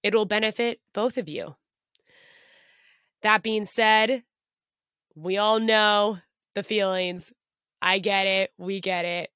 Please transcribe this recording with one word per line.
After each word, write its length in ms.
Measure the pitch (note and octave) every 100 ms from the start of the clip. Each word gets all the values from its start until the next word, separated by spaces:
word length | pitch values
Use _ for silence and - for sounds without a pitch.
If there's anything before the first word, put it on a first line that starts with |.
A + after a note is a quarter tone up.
It 100 | G#3
will 120 | G#3+ G#3
benefit 540 | G#3 A3 G#3+ A#3 - _
both 240 | - A#3+ B3
of 100 | E3
you. 280 | D3 - C3+ _ _ _ _ _ _ _ _ _ _ _ _ _ _ _ _
That 180 | G#3+ G#3+
being 240 | A3+ G#3+ G3+
said, 580 | - A3 A3 A3 B3+ _ _ _ _ _ _ _ _ _ D#3
we 220 | E3+ G3
all 220 | G#3 A3
know 600 | A3 A3 G#3 G#3 G#3 F#3+ _ _ _
the 80 | -
feelings. 720 | G3 G#3+ F#3+ F#3 F3+ F#3 - _ _ _ _ _
I 160 | F3+ G3
get 300 | G3 G3 F#3+
it. 240 | F#3+ F#3+ -
We 220 | F3+ G3
get 240 | F#3+ F3+
it. 280 | F3 F3 D#3+